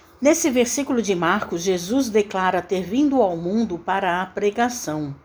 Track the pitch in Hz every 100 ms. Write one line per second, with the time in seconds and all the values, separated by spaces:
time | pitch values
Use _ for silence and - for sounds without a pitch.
0 | - - 269 330 320 247 240 - 277 247
1 | 196 180 170 208 - 170 185 180 175 262
2 | 247 208 208 190 185 180 175 185 180 240
3 | 294 269 196 170 170 214 214 170 - 190
4 | 190 175 185 - 208 214 240 247 - 151
5 | 147 139